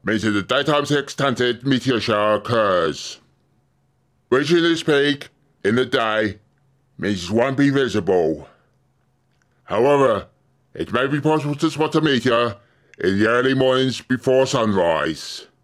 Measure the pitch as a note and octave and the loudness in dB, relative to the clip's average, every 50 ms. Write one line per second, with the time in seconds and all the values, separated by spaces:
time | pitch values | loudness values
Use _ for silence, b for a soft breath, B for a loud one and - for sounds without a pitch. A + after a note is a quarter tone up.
0 | _ G2 G#2+ G#2+ G#2 A2 G#2 G2+ F#2+ - B2 C#3 C#3+ D#3 D3 D3 C#3+ C#3+ D3 C#3+ | _ -2 -2 0 0 -2 -2 -2 -2 0 -2 0 0 0 0 0 0 0 -2 -2
1 | C3+ - - - C#3 C#3 A#2+ A#2+ B2 A#2+ A#2 A2 B2 C#3 C3+ A#2+ A2 C3 B2 G#2+ | -2 -6 -6 -2 -2 -2 0 0 -2 -2 -2 -4 -2 -2 -2 0 0 -2 -2 -2
2 | G2 - A2 G#2 G#2 G#2+ G#2+ G#2 G#2 - A#2+ A2+ G#2+ G2+ F#2 F2 E2 E2 - - | 0 0 0 0 2 2 0 0 -2 -2 0 0 2 2 2 2 0 0 -4 -6
3 | - - - - _ _ _ _ _ _ _ _ _ _ _ _ _ _ _ _ | -12 -16 -16 -18 _ _ _ _ _ _ _ _ _ _ _ _ _ _ _ _
4 | _ _ _ _ _ _ B2 C3+ D3 C#3 F3 E3+ E3 E3+ E3 D#3+ - - D3+ C#3 | _ _ _ _ _ _ 0 0 2 2 2 2 4 2 0 0 0 0 2 2
5 | C#3+ C#3+ C#3 C#3 - - _ _ _ _ _ _ - G2 A2+ B2 B2+ A#2+ C3+ B2+ | 2 0 -2 -4 -8 -20 _ _ _ _ _ _ -2 0 0 0 0 0 -2 -2
6 | A2+ A2 G#2+ A2 A2 G#2 F#2 - _ _ _ _ _ _ _ _ _ _ _ - | -2 0 0 0 -2 -2 -4 -8 _ _ _ _ _ _ _ _ _ _ _ -6
7 | D#2+ G2 G#2 F#2 E2+ F2 G#2+ A2+ A#2+ C3+ C3+ B2+ C#3+ C#3+ C3+ C#3 C3+ A#2+ F#2+ G#2+ | -4 -4 -4 -4 -6 -2 0 0 0 0 2 2 2 2 2 0 0 0 -2 -2
8 | F2 F2 F#2 F2+ E2 D#2 D#2+ D2 D2 - _ _ _ _ _ _ _ _ _ _ | 0 2 2 2 2 0 -2 -6 -10 -20 _ _ _ _ _ _ _ _ _ _
9 | _ _ _ _ _ _ _ _ _ _ _ _ _ - F#2 G#2+ A#2+ C#3 C#3+ C#3+ | _ _ _ _ _ _ _ _ _ _ _ _ _ -6 -2 0 2 4 4 4
10 | C3+ B2 A2 G2 F2 _ _ _ _ _ _ _ _ _ _ - E2 D#2+ G2+ A#2 | 4 2 2 0 -4 _ _ _ _ _ _ _ _ _ _ -10 -8 -4 -2 -2
11 | C3 C#3 D3 D3 C#3 D#3 D#3 D#3 C3+ D3 C#3+ C#3+ E3 D#3+ D3+ D3 D#3 D3 - D#3+ | -2 0 -2 0 0 0 0 0 0 -4 -4 -2 -2 -4 0 -2 -2 0 0 0
12 | D#3 D#3 C3+ A#2+ A2 C3 A#2 A#2 A#2+ A#2 G2+ b b b b b b b b - | 2 2 0 2 2 2 2 2 0 -2 -4 b b b b b b b b -2
13 | - F2+ G2 G2 G#2+ A2+ A#2 B2 B2 C3+ C3+ C3 C3 C3 B2+ C3 C3 C3 A#2+ - | -2 0 2 2 2 2 2 2 2 2 2 2 2 2 2 2 0 -2 -4 -8
14 | - _ B2+ A#2 - C3+ B2+ C3 C3 B2+ C#3+ B2+ A2+ G#2+ G2+ F#2+ F2 E2+ D#2+ D2+ | -4 _ -4 -2 0 2 4 4 2 2 0 0 0 2 2 2 2 2 2 0
15 | D2 D#2+ D#2+ - - - - - - _ _ _ | 0 -2 -4 -6 -10 -14 -14 -16 -18 _ _ _